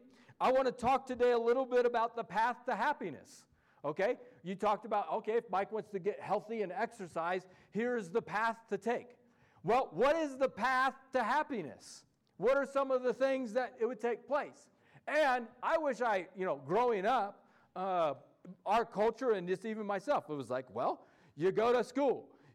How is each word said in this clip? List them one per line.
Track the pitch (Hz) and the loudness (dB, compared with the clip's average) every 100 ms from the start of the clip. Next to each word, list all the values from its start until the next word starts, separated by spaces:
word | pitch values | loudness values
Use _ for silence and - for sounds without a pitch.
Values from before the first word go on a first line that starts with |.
| - - - - | -18 -20 -20 0
I | 202 | 4
want | 262 262 | 4 2
to | |
talk | 240 233 269 262 | 0 2 2 0
today | 240 247 | 2 4
a | 240 | 4
little | 233 247 262 | 4 2 2
bit | 247 240 | 2 4
about | 240 226 247 | 2 0 -4
the | |
path | 180 190 233 240 - | -6 0 0 -2 -4
to | 208 | 0
happiness. | 262 294 196 113 - - _ _ _ _ 147 | 0 -2 -6 -10 -16 -20 _ _ _ _ -6
Okay? | 151 202 247 - - | 0 0 0 -8 -12
You | 170 190 | -10 -2
talked | 208 202 226 | 0 0 -2
about, | 208 165 | -2 -2
okay, | 185 214 | -4 -2
if | 226 233 | -2 0
Mike | 185 196 | -2 -2
wants | 214 - | -6 -6
to | 196 | -4
get | 180 185 | -4 -4
healthy | 139 202 196 226 | -2 -2 -2 -4
and | 190 | -4
exercise, | 180 226 - 175 165 165 185 185 - _ | -4 -6 -6 -8 -6 -2 -4 -6 -18 _
here's | 202 240 240 175 | -4 -2 -2 -2
the | 220 | -4
path | 156 190 226 220 - | -4 -2 -2 -4 -8
to | 196 | -6
take. | 226 240 - - _ _ _ _ | -2 -4 -6 -18 _ _ _ _
Well, | 156 240 240 | 2 2 2
what | 156 262 330 | 2 2 2
is | 302 262 | 0 0
the | 262 | -2
path | - 240 254 262 - - | 0 0 2 2 -2 -6
to | 254 | -2
happiness? | 220 285 294 247 147 95 - - - _ _ - | 0 0 -2 -4 -8 -12 -18 -20 -20 _ _ -2
What | 202 277 | 2 2
are | 269 | 2
some | 269 269 | 0 0
of | 254 | 0
the | 254 | 0
things | 240 269 262 247 | 0 0 0 -2
that | 226 247 - | -2 -4 -2
it | 226 | -4
would | 247 | -2
take | 233 226 - | -4 -4 -2
place? | 285 185 - - _ _ - - | -2 -2 -10 -20 _ _ -16 -2
And | 294 285 247 233 - | 2 2 2 -4 -6
I | 208 330 | 0 0
wish | 302 214 | 0 0
I, | 240 196 165 202 | 0 0 -2 -6
you | 185 | -4
know, | 143 139 | -4 0
growing | 196 247 208 196 | 2 2 2 2
up, | 254 202 - _ _ _ 180 | 0 -2 -8 _ _ _ -8
uh, | 190 180 160 127 - _ 175 185 185 | -2 2 2 -2 -10 _ -20 -10 0
our | 220 226 | 0 0
culture | 185 220 226 262 | 2 0 2 0
and | 202 175 | 0 0
just | 185 226 | -4 -4
even | 220 202 | -6 -4
myself, | 202 240 285 - | -4 0 -2 -2
it | |
was | 147 113 | -6 -4
like, | 127 135 | -6 -4
well, | 110 147 - - _ - - | -4 -4 -4 -10 _ -20 -2
you | 180 | 0
go | 185 233 | 2 4
to | 247 | 2
school, | 214 - 277 151 - - - | 2 0 2 0 -6 -20 -20